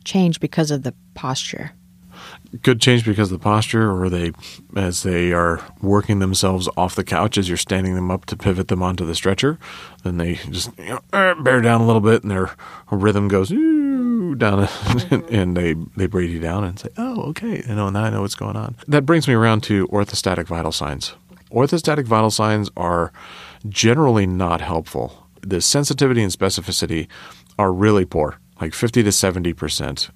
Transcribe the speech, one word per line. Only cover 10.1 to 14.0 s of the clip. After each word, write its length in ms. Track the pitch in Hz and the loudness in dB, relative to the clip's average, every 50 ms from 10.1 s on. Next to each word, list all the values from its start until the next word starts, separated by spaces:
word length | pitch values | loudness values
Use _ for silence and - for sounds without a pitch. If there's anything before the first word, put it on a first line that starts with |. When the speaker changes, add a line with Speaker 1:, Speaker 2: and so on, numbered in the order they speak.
| 87 85 | -4 -2
Speaker 2:
they 160 | 85 87 87 - - - | -2 -2 -4 -6 -8 -8
just, 200 | - 90 85 - - - | -8 -8 -8 -8 -12 -14
you 120 | 82 87 | -12 -10
know, 100 | 117 - - _ - | -10 -12 -10 _ -2
er, 200 | 202 190 185 175 | 0 2 2 2
bear 240 | 160 147 131 131 123 | 2 2 4 4 4
down 200 | 113 117 117 117 | 6 4 4 4
a 60 | 117 | 4
little 140 | 113 113 110 | 4 4 4
bit, 220 | 101 110 113 110 | 6 4 4 4
and 80 | - 104 | 2 0
their 200 | 98 92 92 90 - - - - - - - - | -2 -2 -2 -4 -6 -12 -20 -20 -20 -16 -8 -4
rhythm 380 | 107 98 98 107 98 101 101 101 | -2 2 2 4 4 4 2 2
goes, 220 | 98 98 98 101 | 2 2 2 0
"Ooh," 840 | 180 254 320 320 311 302 285 277 269 254 | 0 0 2 2 2 2 0 0 -2 -2